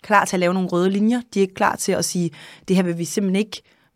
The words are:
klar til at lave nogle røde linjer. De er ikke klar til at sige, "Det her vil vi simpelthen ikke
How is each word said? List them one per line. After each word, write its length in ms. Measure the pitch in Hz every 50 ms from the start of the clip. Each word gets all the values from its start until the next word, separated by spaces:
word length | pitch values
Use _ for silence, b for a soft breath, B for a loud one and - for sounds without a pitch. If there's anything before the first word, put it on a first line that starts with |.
klar 220 | - - 214 202 180
til 120 | - -
at 40 | 185
lave 140 | 180 175 185
nogle 140 | 190 185 180
røde 220 | 180 175 180 190
linjer. 300 | 196 202 214 220 240 247 240 _ -
De 40 | 196
er 40 |
ikke 120 | 196 185 190
klar 220 | - 208 - -
til 160 | - - -
at 120 | 185 165 170
sige, 260 | - - 180 175 160 147 B B B B B B -
"Det 80 | 185
her 60 | 190
vil 160 | 185 175 170 170
vi 60 | 170
simpelthen 420 | - - 214 202 190 185 196 214
ikke 160 | 208 - - _ _ _ _ _ _ _